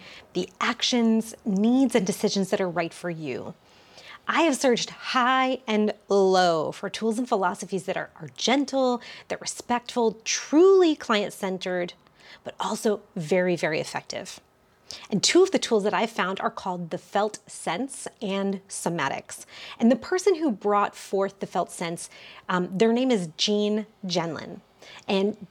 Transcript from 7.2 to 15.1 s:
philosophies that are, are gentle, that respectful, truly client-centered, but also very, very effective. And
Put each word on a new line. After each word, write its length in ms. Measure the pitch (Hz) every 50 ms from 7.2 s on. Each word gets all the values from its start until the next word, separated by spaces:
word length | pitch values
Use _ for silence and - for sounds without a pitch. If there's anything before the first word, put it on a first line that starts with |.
| 254 -
philosophies 560 | 247 196 190 180 196 - 208 175 196 185 -
that 140 | 190 175 170
are, 120 | 147 - - -
are 80 | 160 143 - -
gentle, 640 | - 226 247 285 277 - 262 269 262 254 247 233 - - - - - -
that 140 | - -
respectful, 760 | - - - - - - 240 240 - - - 254 233 226 196 220 -
truly 720 | - - - - - - 311 359 381 392 381 359 330 294
client-centered, 1000 | - - - 226 208 202 - - - 208 190 190 180 - 185 180 180 175 175 - - _ _ _ _ - - - - _
but 100 | 240 - -
also 400 | - - 220 - - 226 202 196 - _ _ 196
very, 400 | 160 151 190 185 180 180 175 160
very 240 | - 156 160 147
effective. 580 | 147 - - 139 - - - - - - - - - _ _ _ _ _ _ _ _ - - - -
And 140 | -